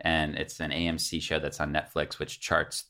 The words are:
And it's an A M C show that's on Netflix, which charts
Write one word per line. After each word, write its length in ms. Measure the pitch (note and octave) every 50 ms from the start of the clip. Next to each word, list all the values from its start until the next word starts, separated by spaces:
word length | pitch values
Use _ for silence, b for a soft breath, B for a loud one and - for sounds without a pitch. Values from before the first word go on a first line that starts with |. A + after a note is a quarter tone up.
And 340 | - E2 D#2+ D#2+ D#2 D2+ C#2+
it's 240 | D2 D2+ - - -
an 100 | D#2+ C#2+
A 160 | C2+ E2 E2+
M 120 | E2 D#2+ D#2+
C 200 | - - E2+ D#2
show 220 | - - D#2+ D#2
that's 180 | D2+ C#2+ - -
on 140 | D2+ D2
Netflix, 480 | D2+ D2+ - - - D#2+ D2 - - -
which 180 | D#2 - - -
charts 440 | - - E2+ E2 E2 - - - -